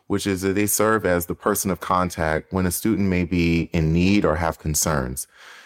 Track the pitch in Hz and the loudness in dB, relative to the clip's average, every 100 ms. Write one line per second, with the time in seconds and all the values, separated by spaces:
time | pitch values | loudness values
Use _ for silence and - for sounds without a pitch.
0 | - 98 101 92 98 95 104 - 107 110 | -4 -2 0 -2 0 0 0 2 2 2
1 | 95 87 85 82 110 98 98 87 - 92 | 2 0 -2 -4 -2 0 -2 -4 0 0
2 | 90 90 78 78 - 95 92 - 110 95 | 0 -2 -2 -2 -2 -2 -2 -2 -2 0
3 | 98 90 82 90 85 85 80 85 78 85 | 0 0 0 0 2 0 0 0 2 2
4 | 92 101 85 78 82 - 80 76 85 73 | 4 4 2 0 -2 -4 -4 -2 0 -2
5 | 64 65 - - - - | -2 -8 -14 -18 -20 -20